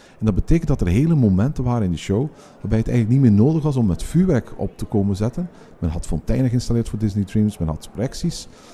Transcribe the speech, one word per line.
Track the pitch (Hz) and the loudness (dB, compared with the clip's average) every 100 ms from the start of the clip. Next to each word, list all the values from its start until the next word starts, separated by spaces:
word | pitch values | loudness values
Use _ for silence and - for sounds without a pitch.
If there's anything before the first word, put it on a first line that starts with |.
| - - | -20 -2
En | 110 | 0
dat | 87 | 0
betekent | - 170 - | 2 2 2
dat | 135 | 0
er | 87 | 2
hele | 101 165 156 | 2 2 4
momenten | 107 92 131 143 | 4 4 0 -2
waren | 123 120 | -2 -2
in | 92 | -2
de | 78 | -4
show | - 101 151 - - - | -2 -2 -2 -8 -20 -12
waarbij | 104 110 | -2 -2
het | 110 | 0
eigenlijk | 120 110 | 0 2
niet | 135 123 | 4 6
meer | 101 135 | 6 4
nodig | 160 | 2
was | 147 131 | 0 0
om | 107 | 0
met | - | 0
vuurwerk | - 165 185 123 - - | 0 0 2 0 -2 -8
op | 101 - | -8 -8
te | 104 | -4
komen | 104 98 98 | 0 0 -2
zetten. | 113 - 180 - - - | -4 -4 -10 -12 -20 -6
Men | 82 | -4
had | 80 - | -4 -4
fonteinen | 78 - 110 131 | -4 -2 0 0
geïnstalleerd | 120 - 117 113 | 0 0 -2 -2
voor | 107 | -4
Disney | 107 104 | -2 -2
Dreams, | 92 110 107 - | -2 0 0 -2
men | 80 | -6
had | 76 - | -6 -10
projecties. | - 123 - 170 - - - - | -8 -6 -4 -6 -6 -14 -20 -20